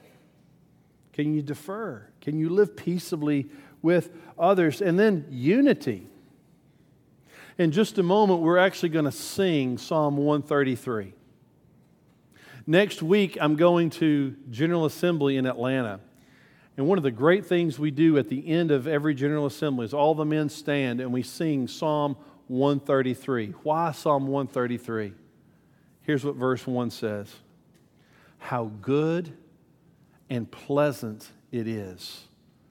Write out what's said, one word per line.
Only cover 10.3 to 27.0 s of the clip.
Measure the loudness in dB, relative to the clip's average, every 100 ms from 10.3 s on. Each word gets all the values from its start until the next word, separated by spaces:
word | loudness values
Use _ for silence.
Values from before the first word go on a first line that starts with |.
| 0
thirty-three. | 0 0 0 -2 -4 -6 -8 -16 _ _ _ _ _ _ _ _ _ _ _ _ -20 -12 2
Next | 4 4 0
week, | 2 2 2 0
I'm | 0 4
going | 4 4 2
to | 0 2 2 0 -6 -10
General | -4 0 0 0
Assembly | 0 -2 0 0 0
in | -2
Atlanta. | -2 -2 -2 -4 -8 -14 _ _ _ _ _ _ -4
And | 0
one | 2
of |
the | 0
great | 2 4 4 2
things | 0 0 -2
we | -2
do | 4 4 4
at | 2
the | -4 -2
end | 0 2
of | 0 0
every | -2 0
General | 0 0 0 -4
Assembly | -4 -4 -4 -4
is |
all | 2 2 2
the | 0
men | -2 -2
stand | -4 -4 -2 -2 -4
and | -4
we | -4
sing | -4 -4 -2 -2 -4
Psalm | -4 -2 0 -2 -4 -14 -20 -6
one | 0 2 2
thirty-three. | 2 2 2 -2 -4 -4 -4 -6
Why | -4 -2 -2
Psalm | -2 0 0 0
one | -4 -4
thirty-three? | -4 -4 -4 -6 -6 -6 -10 _ _ _ _ _ _ _ _
Here's | -4 -2
what | -4 -4
verse | -2 -2 -4
one | -4 -4
says. | -6